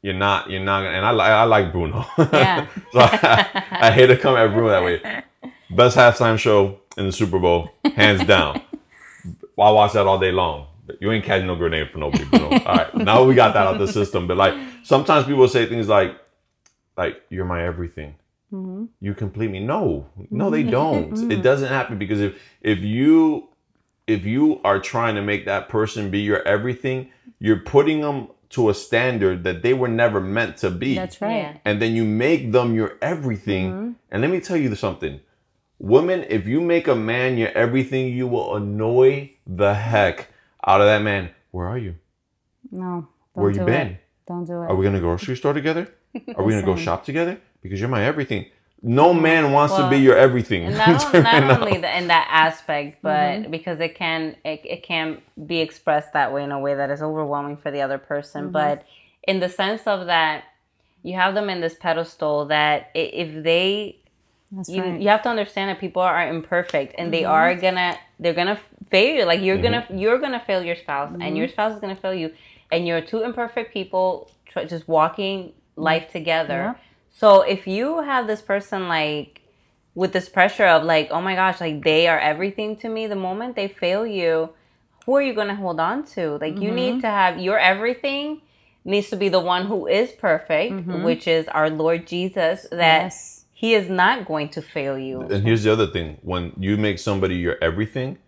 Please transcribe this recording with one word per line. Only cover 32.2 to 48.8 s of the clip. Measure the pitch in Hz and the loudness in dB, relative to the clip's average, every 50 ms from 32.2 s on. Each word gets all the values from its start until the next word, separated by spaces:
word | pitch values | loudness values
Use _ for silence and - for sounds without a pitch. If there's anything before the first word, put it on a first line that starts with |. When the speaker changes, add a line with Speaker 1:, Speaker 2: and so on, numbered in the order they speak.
| 123 147 170 156 135 117 | 2 0 0 0 -2 0
Speaker 1:
them | 107 127 123 120 113 | 0 2 2 2 0
your | 110 107 - - - | 0 -2 -4 -4 -6
everything. | - 143 180 160 139 127 110 98 - 107 101 92 92 92 | -4 -4 -4 -4 -4 -6 -6 -6 -4 -4 -2 -2 -2 -4
Speaker 2:
Mm-hmm. | 185 190 214 240 233 _ _ _ | -6 -8 -10 -10 -12 _ _ _
Speaker 1:
And | - 101 | -4 -2
let | 117 156 | -2 -2
me | 185 180 | -2 -4
tell | 175 - 185 | -4 -4 -4
you | 160 143 123 104 | -2 -2 -2 -4
something. | - - 98 87 - - 76 69 71 _ _ _ _ _ _ _ _ _ _ _ _ | -4 -6 -6 -6 -6 -8 -10 -10 -12 _ _ _ _ _ _ _ _ _ _ _ _
Women, | - 95 113 139 165 180 185 175 - - | 0 4 4 4 4 2 -2 -4 -2 -4
if | 110 107 92 | -4 -4 -2
you | 104 123 156 | -2 -2 -2
make | 175 170 170 170 165 | 0 2 0 0 2
a | - 131 | 0 0
man | 117 107 113 117 123 127 131 127 | 0 0 -4 -2 -2 -2 -2 0
your | 117 113 - | 0 -2 -2
everything, | - - 117 117 123 135 127 131 135 131 131 127 | 0 0 0 2 0 -2 -2 0 -4 -4 -4 -4
you | 120 123 127 123 | -4 -4 -4 -2
will | 120 113 - - 98 | -2 -4 -2 -4 -4
annoy | 107 104 101 104 107 110 113 120 127 131 131 139 139 143 - _ _ _ | -4 -4 -4 -4 -2 -2 0 4 6 6 4 4 2 -10 -14 _ _ _
the | - 92 90 101 101 104 | -12 -2 0 2 2 2
heck | 104 110 113 113 104 101 90 82 - - _ _ _ _ _ _ _ - | 0 -2 0 2 2 2 2 0 -4 -14 _ _ _ _ _ _ _ 0
out | - 95 98 | 2 4 6
of | 104 | 6
that | 104 107 104 | 6 4 4
man. | 104 107 101 98 90 85 _ _ _ _ | 2 -2 -2 -4 -4 -8 _ _ _ _
"Where | - 90 87 | -10 -8 -6
are | 90 113 | -6 -6
you? | 123 113 92 85 82 _ _ _ _ _ _ _ _ _ _ _ _ _ - | -8 -8 -10 -12 -14 _ _ _ _ _ _ _ _ _ _ _ _ _ -16
Speaker 2:
No, | - 185 185 180 175 175 160 _ _ _ _ _ | -14 -12 -10 -8 -10 -10 -12 _ _ _ _ _
Speaker 1:
Where | _ - 101 101 | _ -2 -2 0
Speaker 2:
don't | 202 | 0
Speaker 1:
you | 196 | 0
Speaker 2:
do | 180 | 0
Speaker 1:
been? | - 117 147 139 98 | 0 0 -2 -2 -6
Speaker 2:
it. | 90 - _ _ _ _ _ | -10 -14 _ _ _ _ _
Don't | - 175 175 175 | -12 -10 -10 -10
do | 160 175 175 | -8 -8 -8
it. | 170 82 | -4 -2
Speaker 1:
Are | 95 | 0
we | 95 - | 0 0
gonna | 101 98 95 | 0 0 0
grocery | 85 85 85 92 - - 127 | 0 -2 -2 -2 -4 -8 -8
store | 127 - 143 | -4 -2 -2
together? | 143 147 139 160 160 165 185 - _ _ _ _ _ 247 _ - 233 | -2 0 -2 -2 -4 -4 -6 -8 _ _ _ _ _ -16 _ -10 -6
Are | - 95 | -2 -2
we | 107 | 0
gonna | 110 104 90 | 0 0 0
go | 98 | 0
Speaker 2:
Listen. | 92 85 82 | -2 -2 -2
Speaker 1:
shop | 87 87 - - | -4 -4 -4 -6
together? | - 139 160 170 175 180 175 _ _ _ _ | -6 -4 -2 -2 -4 -4 -10 _ _ _ _
Because | _ 95 98 95 | _ -10 -6 -6
you're | 107 127 | -4 -2
my | 131 107 101 | 0 0 0
everything." | 131 147 151 135 - 117 98 - _ _ _ _ _ _ _ | 0 -2 -2 -4 -4 -6 -6 -6 _ _ _ _ _ _ _